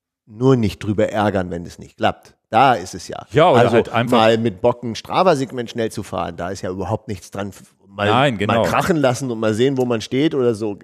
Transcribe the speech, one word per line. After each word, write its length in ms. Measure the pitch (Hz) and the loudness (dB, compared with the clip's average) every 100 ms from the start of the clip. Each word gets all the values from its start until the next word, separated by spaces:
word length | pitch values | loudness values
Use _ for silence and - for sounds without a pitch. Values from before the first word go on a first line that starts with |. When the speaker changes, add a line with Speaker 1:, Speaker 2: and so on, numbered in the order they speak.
| _ _ _ | _ _ _
Speaker 1:
Nur 300 | 107 131 127 | 0 2 4
nicht 240 | 104 - | 2 -2
drüber 280 | 98 101 107 | -4 0 0
ärgern, 420 | 107 104 95 90 | 0 0 0 -4
wenn 140 | 87 | -8
es 140 | 85 - | -12 -16
nicht 180 | 78 _ | -20 _
klappt. 400 | 107 - - _ _ | -2 -2 -14 _ _
Da 240 | 110 135 | 4 4
ist 200 | 110 92 | 2 -4
es 140 | 87 - | -14 -12
ja. 160 | - - | -14 -2
Speaker 2:
Ja, 200 | 143 170 | 2 4
oder 100 | 127 | 4
Speaker 1:
Also 120 | - | 4
Speaker 2:
halt 160 | 113 - | 2 0
einfach 300 | 117 120 120 | -2 2 4
Speaker 1:
mal 180 | 113 113 | 4 4
mit 240 | 117 90 | 0 0
Bock 220 | 120 123 | -2 0
ein 120 | 120 | -8
Strava-Segment 760 | 104 - 139 185 143 127 127 113 | -10 -4 0 2 2 -2 -8 -8
schnell 200 | 120 110 | -6 -6
zu 120 | - | -6
fahren, 340 | 98 92 87 85 | -8 -6 -6 -6
da 140 | 87 | -10
ist 100 | 98 | -8
ja 80 | 95 | -8
überhaupt 380 | 95 92 110 - | -6 -4 -6 -6
nichts 220 | 95 - | -12 -10
dran. 180 | 101 101 | -10 -10
F-, 260 | - - _ 95 | -12 -20 _ _
mal, 200 | 98 104 | -2 2
Speaker 2:
Nein, 300 | 117 143 101 | 4 2 0
genau. 260 | 101 113 | 0 2
Speaker 1:
mal 60 | 98 | 2
krachen 280 | 120 139 165 | 0 0 2
lassen 320 | 131 123 131 | 2 0 -6
und 100 | 113 | -2
mal 140 | 110 | -2
sehen, 240 | 107 131 131 | 2 2 2
wo 80 | 123 | 0
man 160 | 117 | -2
steht 320 | - 127 160 | -2 -2 0
oder 200 | 151 120 | 2 0
so. 240 | 104 110 95 | 0 -6 -8